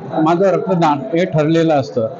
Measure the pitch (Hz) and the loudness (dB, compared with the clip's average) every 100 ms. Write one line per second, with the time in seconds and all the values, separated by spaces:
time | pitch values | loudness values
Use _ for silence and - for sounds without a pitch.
0 | - - 160 170 196 170 160 185 165 143 | -8 -2 0 2 2 2 0 0 2 0
1 | - 165 180 156 151 165 160 147 131 - | -2 -2 -2 0 2 2 2 2 0 -4
2 | 110 - | -4 -6